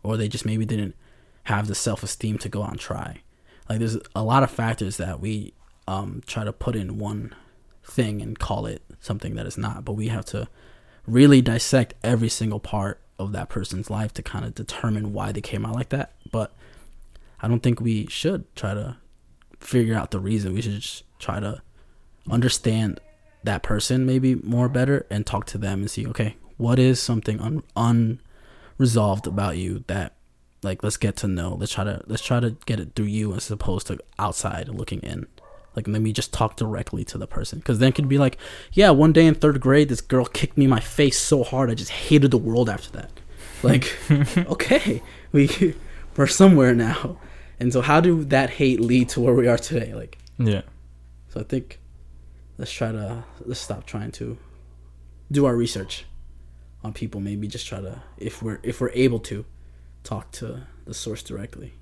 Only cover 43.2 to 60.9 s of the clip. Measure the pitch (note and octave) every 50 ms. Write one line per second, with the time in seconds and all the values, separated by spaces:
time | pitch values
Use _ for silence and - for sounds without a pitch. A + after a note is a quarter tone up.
43.2 | - - - - - - - - - - - B2+ - - - - - - D3 C#3+
44.2 | C#3+ - - F3+ F3 - - - - - B3+ D4 - G#3 A2 A2+ - - - -
45.2 | - - - C#3+ C#3 - - - G3+ E3 - - - - - - - - - -
46.2 | C#3 C3+ - - F#3+ F#3+ F3+ C#3+ C3 B2 B2 A#2 A#2 A2 E3 - - - - -
47.2 | - - - - - - - - B2 B2+ A#2+ B2 B2 C#3+ D3 D#3+ E3 F3+ E3+ D#3+
48.2 | D3 C#3 C#3+ C3+ C3+ B2+ - - D3 C3 B2+ G#2+ A#2 A#2 B2 B2+ B2 - - B2+
49.2 | A#2+ B2+ A#2+ B2 A#2 B2 A#2 A2+ - - D#3+ E3 A2 A#2 F#2+ E2 D#2+ - - -
50.2 | - - - - B2 A2 G#2 F#2 - - - - - - - - - - - -
51.2 | - - - - - - C3+ C3 B2+ - - - - - - - - - - -
52.2 | - - - - - - - - B2+ - - - A#2+ A2+ A2+ A2 G#2 G2 A#2 A2+
53.2 | A2+ - - - - A#2+ B2 - - - G#2+ A#2 - - - G#2+ G#2+ A#2 - -
54.2 | A2+ A#2 A#2 A#2+ - - - - - - - - - - - - - - - -
55.2 | - - C#3 C#3+ C#3 C3 A#2+ A#2 A#2+ A#2+ - G2+ F#2+ - - - - - - -
56.2 | - - - - - - - - - - - - - A2 G#2+ - A#2+ G#2+ - G2+
57.2 | G2 G2+ G#2 G#2 G#2+ G#2 - A#2+ - - A#2+ G2 G2 F#2+ A2+ B2 - - - -
58.2 | G2+ A2+ - - A#2 A2 G#2+ - - A#2+ A#2 - B2+ A#2 - A#2+ C3 C3 A#2+ G#2+
59.2 | - - A2+ G2+ - - - - - - - - - - - - - - G#2+ G#2+
60.2 | - - - - A#2 A#2 B2 B2+ C3 - - - - -